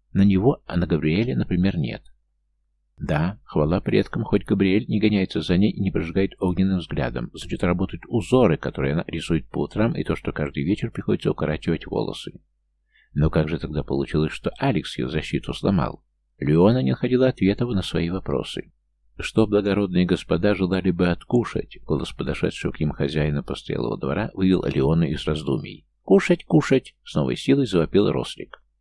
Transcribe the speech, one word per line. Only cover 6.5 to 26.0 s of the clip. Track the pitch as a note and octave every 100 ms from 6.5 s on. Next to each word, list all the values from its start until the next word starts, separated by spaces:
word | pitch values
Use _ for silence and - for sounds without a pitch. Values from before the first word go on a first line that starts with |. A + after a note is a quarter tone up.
| F2 F#2+ F#2
взглядом, | E2 D2+ C2 A#1+ A#1
значит, | - - -
работают | F2+ F2 G2 E2+ -
узоры, | A#2 F#2 C3 G#2+ D2
которые | C2+ - C#2
она | D#2 -
рисует | D#2+ - D#2+ -
по | -
утрам, | D2 G2+ A2+
и | -
то, | - F2
что | -
каждый | - D2 D2+
вечер | C#2+ G#2+ A#2+
приходится | - - G2+ -
укорачивать | - D2+ D#2 - E2 -
волосы. | - - - - - _ _ _ _ _ _ _
Но | C#2+ D#2
как | E2 D#2
же | D#2+
тогда | - D2
получилось, | - C#2 C#2 D#2 D#2
что | - - -
Алекс | C3+ F#2 - -
ее | B1+
защиту | D#2 - C#2 -
сломал? | - - F#2+ - - _ _ _ _
Леона | C3+ D#2+ F#2+ B2+
не | C3
находила | C3 A#2+ B2+ C3
ответов | - F#2 G#2 B2
на | G#2
свои | E2+ E2 E2+
вопросы. | F#2 - C2+ - - - _ _ _ _ -
«Что | - A2 G#2+
благородные | G#2 G2+ G2 G2 F2+ F2+
господа | F2 - E2+ G#2
желали | F#2+ F#2 F#2+ F#2
бы | E2+ F2
откушать?» | F2 - A#2+ G#2+ - - -
Голос | - D2 -
подошедшего | - D2 D2 - - D#2+
к | -
ним | D2+
хозяина | C#2 C#2+ D#2 D2+ C#2+
постоялого | C2 - - - A#1 G#1+
двора | C2+ D2+ - -
вывел | F#2+ F#2 -
Леону | D2 C2+ E2 D#2+
из | D#2 -
раздумий. | D2+ D2+ B1+ - - _ _